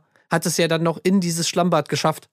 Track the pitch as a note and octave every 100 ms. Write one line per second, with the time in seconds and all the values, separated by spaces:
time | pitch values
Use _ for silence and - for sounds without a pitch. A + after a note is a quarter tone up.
0 | _ _ _ E3 E3+ D#3 E3 E3 E3 D#3+
1 | F#3 G3 F3 E3 E3 F3+ F3 E3 C#3+ C#3+
2 | D#3+ D3+ -